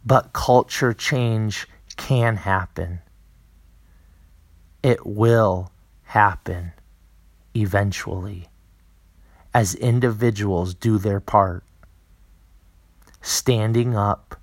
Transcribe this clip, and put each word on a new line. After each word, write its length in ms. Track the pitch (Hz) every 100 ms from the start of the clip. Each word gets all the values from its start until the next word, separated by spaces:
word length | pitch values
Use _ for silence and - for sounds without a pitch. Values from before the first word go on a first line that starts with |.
But 300 | 117 127 -
culture 580 | - - 123 - - 127
change 760 | 110 - 131 120 113 110 - - - - -
can 380 | - 131 117 101
happen. 680 | 98 95 92 - 90 87 _ _ _ _ _ _ _ _ _ _ - _ _ _ _ _ _ _
It 240 | 131 117 -
will 680 | 104 117 117 107 90 92 _ _ _ -
happen 680 | 113 104 90 - 90 87 - _ _ _ _ _ _ _ 110
eventually 920 | 101 98 101 95 - 92 98 92 87 _ _ _ _ _ _ _ _ _ -
as 220 | 123 101 -
individuals 960 | 120 120 123 107 120 101 101 90 90
do 240 | 90 117 107
their 220 | 101 98
part, 440 | - 107 95 87 _ _ - _ _ _ _ _ _ _ _ _ _ _ _ _
standing 760 | - - - 117 110 113 120 110
up 400 | 101 - _ -